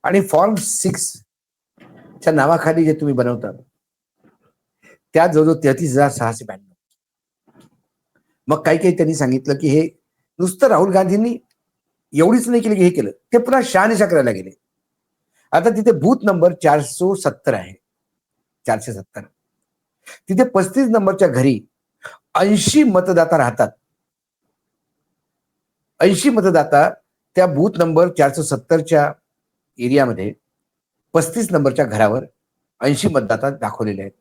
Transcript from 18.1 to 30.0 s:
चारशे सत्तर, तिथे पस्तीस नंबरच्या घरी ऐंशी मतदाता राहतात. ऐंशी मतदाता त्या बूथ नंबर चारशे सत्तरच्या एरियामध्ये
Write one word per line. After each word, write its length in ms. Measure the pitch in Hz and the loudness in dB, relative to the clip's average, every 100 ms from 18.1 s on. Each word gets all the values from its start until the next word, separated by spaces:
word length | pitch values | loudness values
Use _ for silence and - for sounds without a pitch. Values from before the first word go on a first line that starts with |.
| _ _ _ _ _ - | _ _ _ _ _ -6
चारशे 260 | 110 110 | -6 -6
सत्तर, 280 | 98 95 - - _ _ _ _ _ _ _ - - - | -14 -14 -20 -20 _ _ _ _ _ _ _ -20 -20 -4
तिथे 200 | 190 247 | 0 2
पस्तीस 400 | - 185 262 262 | 2 0 0 0
नंबरच्या 400 | 220 190 190 180 | 2 0 2 0
घरी 320 | 127 135 110 - _ _ _ - - _ | 2 0 0 -6 _ _ _ -20 -20 _
ऐंशी 500 | - 196 208 - 302 | -2 2 2 2 2
मतदाता 540 | 277 185 180 175 165 165 | 2 2 2 0 2 2
राहतात. 300 | 123 117 110 _ _ _ _ _ _ _ _ _ _ _ _ _ _ _ _ _ _ _ _ _ _ _ | 0 0 -4 _ _ _ _ _ _ _ _ _ _ _ _ _ _ _ _ _ _ _ _ _ _ _
ऐंशी 300 | 180 196 285 | 0 2 0
मतदाता 600 | 240 190 165 139 143 165 - _ _ _ | 0 2 0 2 2 2 -2 _ _ _
त्या 120 | - 180 | 0 0
बूथ 240 | 143 196 165 | 2 -2 0
नंबर 300 | 165 156 180 | 0 2 2
चारशे 340 | - 139 143 | 2 0 0
सत्तरच्या 680 | 151 131 _ 160 151 160 147 - _ _ _ _ _ - | -6 -6 _ -2 2 0 0 -6 _ _ _ _ _ -8
एरियामध्ये 540 | 123 143 | -2 0